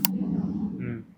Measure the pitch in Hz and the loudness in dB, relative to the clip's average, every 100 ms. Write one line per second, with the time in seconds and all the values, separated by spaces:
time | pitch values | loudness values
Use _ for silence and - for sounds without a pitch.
0 | - - 92 - - - - - 123 113 | 6 2 2 2 0 0 -2 -2 -4 -6
1 | - | -8